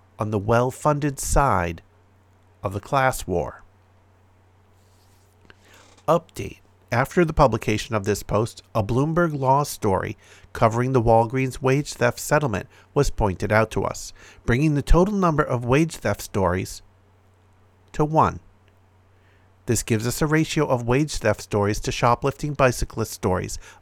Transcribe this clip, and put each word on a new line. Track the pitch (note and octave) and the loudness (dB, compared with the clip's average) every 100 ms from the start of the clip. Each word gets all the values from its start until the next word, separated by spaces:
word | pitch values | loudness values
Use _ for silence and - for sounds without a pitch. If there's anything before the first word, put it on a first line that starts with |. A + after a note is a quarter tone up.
| _ - | _ -8
on | G#2+ | -4
the | G#2+ | -2
well-funded | G#2 A#2 B2+ - D3+ D3 E3+ C#3+ | 2 2 2 -2 -2 0 -2 -4
side | - D3+ C3+ F#2+ E2+ E2+ _ _ _ _ _ _ _ _ | -2 2 2 2 0 -6 _ _ _ _ _ _ _ _
of | G2+ | -8
the | G2 | -8
class | - C#3 C3 - - | -4 0 0 0 -4
war. | F2 - - - _ _ _ _ _ _ _ _ _ _ _ _ _ _ _ _ _ _ - _ - - _ - | -4 -4 -10 -20 _ _ _ _ _ _ _ _ _ _ _ _ _ _ _ _ _ _ -20 _ -20 -20 _ 0
Update. | E3+ - - G2+ - _ _ - | 0 0 -14 -12 -14 _ _ -4
After | A#2+ C3+ - E3 | -2 0 2 2
the | |
publication | D#3+ C#3+ B2 - G#2+ - A2 | 6 4 4 -2 -2 -2 -4
of | G2+ | -2
this | G2+ | -2
post, | - G#2 A#2 - - A#2 | 0 -2 -2 -6 -6 -4
a | |
Bloomberg | G2+ A#2+ D3 E3 E3+ | 0 0 0 0 0
Law | D3 C3 C3+ | 0 0 2
story | D3 - G#2+ F#2 G2 - - - - | 0 -4 -2 0 -2 -10 -16 -20 -14
covering | - A#2 A2+ B2+ | 0 0 2 0
the | C3 | 2
Walgreens | A2+ A2+ A2+ C3 C3 - | 4 4 4 -2 -4 -2
wage | C3 C3+ C#3+ | 0 0 -2
theft | - A#2+ - | 0 -2 0
settlement | - D3+ D3 G2 - - - | 0 0 0 -4 -8 -18 -6
was | - C3+ | 0 0
pointed | - G#2+ F2+ G#2 | 0 -2 -2 0
out | G#2+ A2 | 2 2
to | G2+ | -2
us, | - - - - - - - | -6 -8 -14 -18 -20 -12 -2
bringing | A#2+ D#3 C#3+ | 2 2 0
the | |
total | - E3 F#3+ G3+ | 4 6 6 2
number | F3 D3 | 0 2
of | D3 B2 A#2+ | 0 -2 2
wage | C#3 D#3+ - | 2 2 -2
theft | A2 G#2 | -4 -4
stories | - G#2+ F#2 F#2 G#2+ - - _ _ _ _ _ _ _ _ _ _ | -4 0 0 0 -4 -12 -20 _ _ _ _ _ _ _ _ _ _
to | - D3+ | -2 0
one. | D#3 G#2 E2+ - _ _ _ _ _ _ _ _ _ _ _ - | 2 2 0 -16 _ _ _ _ _ _ _ _ _ _ _ -4
This | A2 | -2
gives | - A2 A#2+ | 0 -2 -2
us | - | -2
a | D#3 | 0
ratio | D#3 D#3+ D#3 C#3 | 0 0 -2 0
of | B2+ A#2+ | -2 0
wage | C3 D3+ - | 0 0 -2
theft | A2 G2+ | -2 -2
stories | - G#2+ G2+ G#2+ | -2 -2 0 -2
to | - | -4
shoplifting | - A#2+ A#2+ C#3 - D3 | -2 0 0 -2 -4 -8
bicyclist | C#3+ C3 - - - A2 | 0 0 0 -6 -6 -8
stories | - G#2 F#2 G2+ - - - | -4 -2 -2 -4 -10 -16 -14